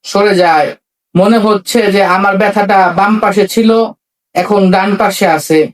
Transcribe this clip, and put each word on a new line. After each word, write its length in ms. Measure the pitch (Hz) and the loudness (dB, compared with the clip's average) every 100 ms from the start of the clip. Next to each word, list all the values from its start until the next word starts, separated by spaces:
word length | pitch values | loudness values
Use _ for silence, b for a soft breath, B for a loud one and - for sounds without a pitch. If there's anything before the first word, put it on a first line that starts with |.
| - | -6
সরে 220 | 196 208 190 | -2 0 2
যায়, 240 | 170 156 143 - _ _ _ 170 | 2 2 -2 -6 _ _ _ 0
মনে 220 | 202 226 214 | 2 2 2
হচ্ছে 340 | 202 - 233 208 196 | -2 -2 -2 0 0
যে 60 | 185 185 | 0 0
আমার 180 | 196 190 | 0 0
ব্যথাটা 380 | 208 208 196 196 180 175 | -2 -2 0 2 2 0
বাম 160 | 202 214 | 0 0
পাশে 200 | 214 202 190 | 0 0 -2
ছিল, 160 | - 220 226 220 - _ _ _ 175 | 0 2 2 -2 -8 _ _ _ -6
এখন 260 | 180 208 190 | -2 0 2
ডান 160 | 185 202 196 | 0 -2 -2
পাশে 240 | 208 - 185 156 | -2 -2 -2 -2
আছে 220 | - 156 151 | 0 0 0